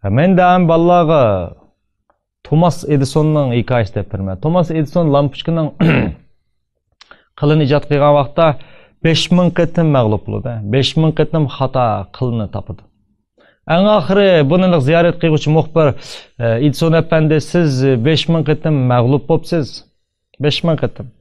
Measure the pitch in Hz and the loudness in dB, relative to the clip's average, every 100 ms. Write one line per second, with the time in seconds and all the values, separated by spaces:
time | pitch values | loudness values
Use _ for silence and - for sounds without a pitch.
0 | 101 107 170 185 180 180 175 165 175 175 | -2 0 2 4 4 4 2 2 4 2
1 | 160 160 120 98 87 - _ _ _ _ | 4 2 2 0 -4 -14 _ _ _ _
2 | _ _ _ _ - 151 175 - - 147 | _ _ _ _ -2 2 2 0 -2 0
3 | 131 156 156 151 135 120 113 123 104 - | 0 0 0 0 0 -2 -2 -2 -2 -6
4 | 98 101 95 95 151 175 165 160 147 180 | -8 -8 -8 -6 -2 0 0 -2 -2 -2
5 | 160 139 143 - - 165 151 - 165 139 | 0 2 0 -4 -6 -4 -4 -2 0 0
6 | 123 - _ _ _ _ _ _ _ _ | -2 -8 _ _ _ _ _ _ _ _
7 | _ - _ - 147 156 143 143 - 147 | _ -20 _ -4 0 2 2 0 0 0
8 | 143 147 127 - 165 135 - - _ _ | 2 2 0 0 0 0 -10 -20 _ _
9 | 160 160 - 180 175 170 165 175 160 139 | -2 -2 0 2 2 0 -2 0 0 2
10 | 110 104 - 107 120 113 101 123 131 - | 0 -2 -6 -8 -8 -10 -4 -2 -2 0
11 | 160 151 151 160 143 - 131 131 120 104 | -2 0 -2 -2 -4 -4 -4 -2 -2 -2
12 | 98 - 127 117 101 101 - - _ _ | -8 -8 -6 -4 -6 -10 -12 -16 _ _
13 | _ _ _ _ _ _ - 165 202 214 | _ _ _ _ _ _ -4 0 2 2
14 | 151 196 196 175 139 180 185 170 127 165 | 2 2 4 4 4 2 2 2 2 2
15 | 175 165 165 151 147 156 160 156 151 - | 2 0 0 0 2 0 0 0 0 0
16 | - - - _ 117 113 147 139 165 160 | -10 -20 -20 _ -2 0 0 0 2 2
17 | 160 160 156 156 - 175 160 131 135 127 | 2 0 2 0 0 0 0 2 0 2
18 | 117 156 - 165 151 151 160 151 123 123 | 2 0 0 -2 0 -2 0 0 2 2
19 | 120 143 - 160 - 175 135 - - _ | 2 0 0 -2 0 -4 -4 -10 -20 _
20 | _ _ _ _ 147 - 170 156 120 - | _ _ _ _ -2 -2 -2 -2 -2 -6
21 | - _ | -18 _